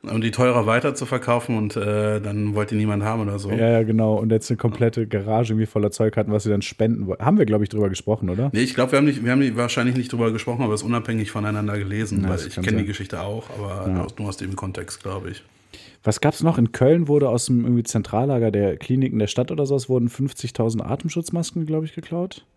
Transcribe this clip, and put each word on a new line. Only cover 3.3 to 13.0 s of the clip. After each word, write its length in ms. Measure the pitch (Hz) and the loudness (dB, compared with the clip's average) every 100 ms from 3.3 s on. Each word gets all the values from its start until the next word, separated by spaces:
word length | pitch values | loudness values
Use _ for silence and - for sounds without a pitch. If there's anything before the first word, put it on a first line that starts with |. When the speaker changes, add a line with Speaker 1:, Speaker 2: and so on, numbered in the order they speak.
| 101 | -4
Speaker 1:
so. 120 | 98 | -2
Speaker 2:
Ja, 200 | 113 113 | 2 4
ja, 120 | 113 | 4
genau. 320 | 110 110 110 107 | 4 2 4 2
Und 160 | 110 | 2
jetzt 180 | 110 - | 0 0
eine 60 | 120 | 0
komplette 500 | 123 - 117 117 110 | 0 2 0 0 -2
Garage 460 | 107 101 110 117 | -2 0 0 2
irgendwie 140 | 110 107 | 0 0
voller 260 | 110 104 | 0 0
Zeug 240 | - 110 113 | 2 0 2
hatten, 160 | 107 | 0
was 100 | 104 | 0
sie 80 | 107 | 2
dann 100 | 101 | 0
spenden 460 | - - 110 113 98 | 0 0 0 2 -2
wollten. 180 | 92 | -2
Haben 140 | 120 208 | 2 4
wir, 80 | 120 | 4
glaub 160 | 107 | 2
ich, 60 | 104 | 2
drüber 200 | 107 101 | 0 0
gesprochen, 400 | 92 - 107 90 | 0 -2 -2 0
oder? 220 | 92 135 | 0 0
Speaker 1:
Nee, 100 | 117 | 0
ich 120 | 123 | 0
glaub, 160 | 127 127 | 2 2
wir 80 | 135 | 4
haben 60 | |
nicht, 200 | 147 123 | 4 2
wir 60 | 117 | 2
haben 80 | 131 | 2
nicht, 180 | 139 110 | 2 2
wahrscheinlich 380 | 120 - 120 127 | 0 0 0 0
nicht 160 | 123 | -2
drüber 200 | 117 117 | 0 0
gesprochen, 300 | 110 - 120 | 0 -4 -2
aber 120 | 113 | 0
es 80 | 107 | -2
unabhängig 480 | - 120 117 113 104 | -2 -2 -2 -4 -2
voneinander 480 | 110 107 107 104 104 | -4 -2 -2 -2 -2
gelesen, 440 | 98 104 110 98 | -4 -4 -2 0
Speaker 2:
Ja, 80 | 95 | 0
Speaker 1:
weil 60 | 90 | -2
Speaker 2:
das 100 | 76 | -4
Speaker 1:
ich 80 | - | -4
Speaker 2:
kann 80 | |
Speaker 1:
kenn 100 | 95 | 0
die 40 | 110 | 0
Speaker 2:
sein. 60 | 101 | -2
Speaker 1:
Geschichte 320 | 98 | -6